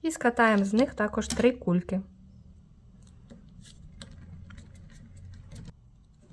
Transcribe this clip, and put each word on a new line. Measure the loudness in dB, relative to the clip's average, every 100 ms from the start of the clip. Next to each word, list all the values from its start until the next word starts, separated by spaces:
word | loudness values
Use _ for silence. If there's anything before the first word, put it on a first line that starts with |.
І | -4
скатаємо | 0 0 4 4 6 4
з |
них | 2 2
також | 0 -2 -2 -4
три | 2 2
кульки. | 2 2 2 2 -6 -6 -18 -20 -20 -20 -20 -20 -20 -20 -20 -20 -20 -20 -20 -20 -20 -20 -20 -20 -18 -20 -18 -18 -18 -18 -18 -20 -20 -20 -20 -20 -20 -20 -20 -18 -18 -18 -20 -20 -20 -20 -20 -20